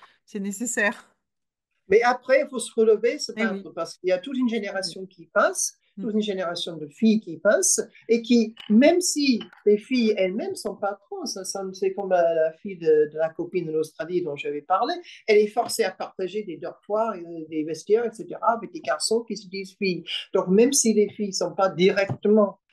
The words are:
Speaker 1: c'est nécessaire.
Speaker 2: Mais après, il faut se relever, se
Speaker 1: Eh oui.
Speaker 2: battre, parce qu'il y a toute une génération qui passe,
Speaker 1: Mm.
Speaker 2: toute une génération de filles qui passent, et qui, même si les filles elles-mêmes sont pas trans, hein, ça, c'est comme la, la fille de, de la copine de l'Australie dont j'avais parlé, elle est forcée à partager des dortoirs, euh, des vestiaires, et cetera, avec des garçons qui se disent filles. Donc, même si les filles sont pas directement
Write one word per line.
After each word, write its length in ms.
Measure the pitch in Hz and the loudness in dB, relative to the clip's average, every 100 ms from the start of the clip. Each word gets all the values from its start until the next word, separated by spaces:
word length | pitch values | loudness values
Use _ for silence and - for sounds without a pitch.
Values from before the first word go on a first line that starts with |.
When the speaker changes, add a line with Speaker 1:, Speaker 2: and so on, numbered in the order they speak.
| - _ | -20 _
Speaker 1:
c'est 160 | _ 208 | _ -8
nécessaire. 760 | 196 196 240 240 208 - - _ _ _ _ _ _ _ - | -8 -6 -6 -2 -2 -2 -12 _ _ _ _ _ _ _ 0
Speaker 2:
Mais 140 | 208 | 4
après, 380 | 240 247 - 277 | 4 0 2 2
il 40 | 285 | 2
faut 120 | 254 | -6
se 120 | - | -4
relever, 440 | 233 220 214 233 294 | 2 4 4 2 -2
se 140 | - 214 | -6 -4
Speaker 1:
Eh 60 | |
oui. 60 | 226 | -4
Speaker 2:
battre, 240 | 196 160 | -4 -10
parce 260 | 175 - - | -10 -10 -6
qu'il 120 | 180 | -2
y 40 | |
a 60 | 180 | -2
toute 180 | 285 247 | -2 -2
une 120 | 247 | -2
génération 580 | 220 196 190 175 190 190 | -2 -4 -6 -8 -10 -16
qui 180 | - 165 | -18 -4
passe, 520 | 208 311 370 - - _ - | 0 0 0 -6 -8 _ -10
Speaker 1:
Mm. 60 | |
Speaker 2:
toute 100 | 220 | -4
une 80 | 214 | -2
génération 560 | 214 185 170 175 185 165 | -2 -4 -6 -6 -8 -10
de 100 | 147 | -14
filles 320 | - 226 214 | 0 2 2
qui 180 | 175 151 | -2 -2
passent, 440 | 202 392 381 - - _ - | 2 4 2 0 -4 _ -2
et 140 | 233 | 0
qui, 340 | 226 240 220 - - | 4 2 2 -4 2
même 320 | 214 294 349 | 6 6 4
si 400 | - 294 277 220 175 - 208 | 0 0 0 0 -4 -2 2
les 120 | 208 | 2
filles 360 | - 254 220 214 | 0 0 2 2
elles-mêmes 380 | 190 202 392 370 | -2 -2 -6 -8
sont 220 | 208 185 | -10 -6
pas 160 | 196 | -6
trans, 300 | 202 _ 392 285 196 | -8 _ -12 -10 -10
hein, 80 | |
ça, 180 | 185 196 190 | -8 -6 -6
c'est 200 | 190 190 | -2 -2
comme 160 | 190 190 | -2 0
la, 240 | 180 170 | 2 4
la 200 | 165 160 | 2 0
fille 240 | - 202 175 | -2 -12 -2
de, 320 | 160 151 147 | 4 4 4
de 60 | 156 | 0
la 100 | 160 | -4
copine 400 | 170 160 180 156 | -4 -6 -6 -2
de 60 | |
l'Australie 480 | 156 156 - 160 180 | -4 -4 -8 -6 -4
dont 160 | 147 143 | -4 -6
j'avais 240 | 147 147 | -8 -8
parlé, 320 | - 190 262 349 - - - | -2 0 0 -4 -12 -8 2
elle 120 | 208 | 4
est 80 | 214 | 4
forcée 360 | 240 226 - | 0 -2 -2
à 80 | 190 | -4
partager 520 | - - - 185 208 | -6 -10 -8 -8 -8
des 120 | 208 151 | -10 -12
dortoirs, 580 | 156 - - 214 226 185 | -14 -14 -6 -4 -2 -6
euh, 280 | 170 165 156 | -12 -14 -8
des 140 | 156 156 | -6 -6
vestiaires, 400 | 156 - 220 233 | -8 0 0 0
et 80 | |
cetera, 400 | 208 - - 214 | -8 -14 -4 -2
avec 180 | 233 180 | -2 -4
des 80 | 160 | -8
garçons 400 | 170 156 - 226 | -6 -4 -2 -2
qui 140 | 240 202 | -2 -10
se 140 | 180 | -10
disent 260 | 196 190 - | -12 -12 -4
filles. 300 | 196 165 - - - | -2 -2 -6 -12 -2
Donc, 140 | 190 180 | -2 4
même 240 | 196 262 | 6 6
si 220 | 269 226 | 4 4
les 160 | 208 202 | 4 2
filles 240 | - 202 | -2 -6
sont 200 | 185 180 | -4 -4
pas 140 | 156 190 | 0 0
directement 920 | 151 190 196 196 - 208 214 202 - _ | 2 2 2 -2 0 4 4 4 -2 _